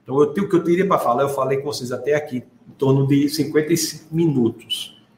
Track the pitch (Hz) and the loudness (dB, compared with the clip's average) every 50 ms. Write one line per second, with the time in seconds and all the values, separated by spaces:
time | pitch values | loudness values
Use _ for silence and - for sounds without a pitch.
0 | _ - 131 143 147 - - 202 185 - 170 160 - 165 175 180 185 180 170 - | _ -2 2 2 2 2 0 -2 -2 0 0 0 2 2 2 2 2 2 0 2
1 | - 120 120 131 139 139 135 135 131 131 139 135 - 147 139 - 127 120 127 - | 2 2 2 2 0 0 0 -2 -2 -2 -2 -2 -4 -6 -8 -8 -8 -8 -8 -6
2 | - 143 151 147 - - 127 123 - - _ _ _ - - - 135 131 135 139 | -2 -2 -2 -2 -2 -4 -8 -10 -10 -12 _ _ _ -20 -6 0 2 2 4 4
3 | 135 135 139 139 147 143 - - 139 - - 151 151 - 170 156 - - - - | 4 4 4 2 2 2 0 -2 -2 0 0 0 0 2 0 0 -2 -4 -8 -10
4 | - - 156 165 170 160 139 127 117 113 113 - - - - - - - - _ | -12 -6 -2 0 0 2 2 2 0 0 -2 -4 -10 -10 -10 -10 -10 -12 -16 _
5 | _ _ _ | _ _ _